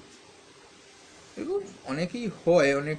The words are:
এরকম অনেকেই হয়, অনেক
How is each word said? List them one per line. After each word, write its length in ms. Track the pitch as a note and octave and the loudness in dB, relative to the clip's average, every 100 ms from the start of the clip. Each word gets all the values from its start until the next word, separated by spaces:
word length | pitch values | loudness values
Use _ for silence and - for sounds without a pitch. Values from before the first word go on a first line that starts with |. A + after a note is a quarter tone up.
| - - - - - - - - - - - - - - | -20 -20 -20 -20 -20 -20 -20 -20 -20 -20 -20 -20 -20 -12
এরকম 220 | B3+ G4+ G4 - | -6 -6 -6 -14
অনেকেই 440 | - C4 F3 A#3+ A3+ | -8 -4 -4 -4 -6
হয়, 500 | - - F3 C#3 C#3 | -2 4 6 6 2
অনেক 200 | D3 | -2